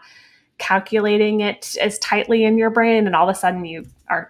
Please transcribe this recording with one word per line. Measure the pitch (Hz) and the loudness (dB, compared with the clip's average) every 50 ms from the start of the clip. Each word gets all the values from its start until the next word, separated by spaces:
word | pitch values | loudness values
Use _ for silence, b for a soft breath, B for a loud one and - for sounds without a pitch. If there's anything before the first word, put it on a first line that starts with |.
| b b b b b b b b b b b - | b b b b b b b b b b b -10
calculating | - - 190 196 196 - - 220 208 208 208 208 214 214 208 214 | -4 0 0 0 0 0 -2 0 2 2 2 2 2 2 2 0
it | 208 208 - - - - - - | -2 -2 -4 -6 -10 -12 -6 -4
as | - 214 208 - | -4 -4 -4 -4
tightly | - - - 208 - - 233 226 220 | -6 -2 -2 -2 0 0 2 2 2
in | 220 220 | 2 2
your | 226 226 226 | 2 2 2
brain. | 220 233 226 226 226 226 214 196 | 2 2 2 4 4 2 2 2
And | 180 | 2
all | 160 170 185 | 2 2 2
of | 196 | 0
a | |
sudden | 190 - 180 180 180 175 | 0 -2 -2 -2 -2 -6
you | 165 165 165 - - - _ _ - | -10 -10 -12 -14 -16 -20 _ _ -6
are | 175 170 165 - | -6 -6 -6 -6